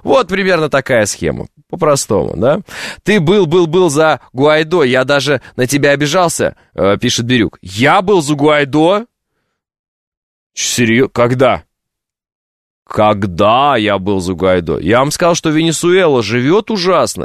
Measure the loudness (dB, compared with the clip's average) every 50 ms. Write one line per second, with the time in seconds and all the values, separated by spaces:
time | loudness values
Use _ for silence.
0 | -2 0 0 0 0 0 -2 -2 0 0 0 0 0 0 -2 -2 0 0 0 0
1 | 0 0 -2 -4 -4 -4 -4 -6 -10 -14 _ _ _ _ -8 -2 0 0 0 0
2 | 0 -2 -2 -2 -2 -2 -2 -2 0 0 0 -2 -4 -10 -16 -14 -14 -14 -16 -6
3 | -2 0 0 2 2 2 2 2 2 2 2 0 0 2 2 0 0 2 2 2
4 | 2 2 0 -2 -6 _ -4 0 2 2 2 2 0 0 0 0 2 2 2 0
5 | 0 0 0 0 0 -2 -2 -4 -4 -8 -6 -4 -2 -2 0 0 2 2 2 0
6 | 0 -2 0 0 0 0 0 -2 -4 -4 -4 -8 _ _ _ -2 0 0 0 0
7 | -2 -2 -2 -2 -2 0 0 0 0 -2 -4 -10 -18 -10 -4 0 2 2 2 2
8 | 2 2 0 0 0 -2 -2 0 2 2 2 2 0 0 0 2 2 2 2 0
9 | -4 -8 _ _ _ _ _ _ _ _ _ _ _ _ _ _ _ _ _ _
10 | _ _ _ _ _ _ _ _ _ _ _ -8 -8 -4 -2 -2 0 2 2 2
11 | 0 0 0 0 0 0 2 2 2 2 0 -2 -6 _ _ _ _ _ _ _
12 | _ _ _ _ _ _ _ _ _ _ _ _ _ _ _ _ _ -6 -2 2
13 | 2 2 2 0 -2 -4 -2 0 2 2 2 2 2 2 0 0 0 0 -2 -2
14 | -2 -2 -4 -2 -2 -4 -4 -2 0 0 2 0 0 -2 -4 -4 -2 0 2 2
15 | 2 0 -2 0 0 0 0 0 -2 -2 -2 0 0 -2 -2 -2 0 2 2 2
16 | 2 2 2 0 0 -2 -2 -2 0 0 0 0 0 -2 -4 -4 -2 0 0 0
17 | 0 -2 -4 -8